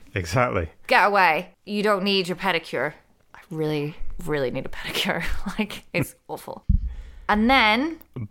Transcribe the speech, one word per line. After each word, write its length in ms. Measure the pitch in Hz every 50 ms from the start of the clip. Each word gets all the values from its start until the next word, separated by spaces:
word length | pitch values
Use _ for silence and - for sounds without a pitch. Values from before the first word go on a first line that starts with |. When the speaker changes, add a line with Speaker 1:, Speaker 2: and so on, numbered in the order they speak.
| - - -
Speaker 1:
Exactly. 540 | 98 85 82 92 127 120 123 117 95 82 80 - _ -
Speaker 2:
Get 180 | - 247 233 180
away. 440 | 208 202 196 180 170 156 147 175 - _ _ _
You 160 | 180 208 208 190
don't 220 | 214 208 185 185
need 240 | 202 196 190 180 170
your 80 | 180
pedicure. 560 | - 190 196 170 165 165 - - 127 131 151 - - _ _ _ _ _ _ _
I 60 | - - _
really, 460 | 170 156 156 151 151 147 143 151 165 - - - - - -
really 280 | 156 151 147 135 123 127
need 140 | 135 131
a 20 | -
pedicure. 560 | - - - - - - - 190 - 170 170 - - -
<laughs> 180 | - 196 - -
Like, 240 | 214 202 - - - - -
it's 220 | 175 - - - _
Speaker 1:
<laughs> 80 | _ _
Speaker 2:
awful. 360 | 156 - - - - - _ - - - - - - - - - - - - -
And 220 | 208 214 220 240
then 480 | 269 262 226 214 214 233 277 330 320 - - _ - 127 107 -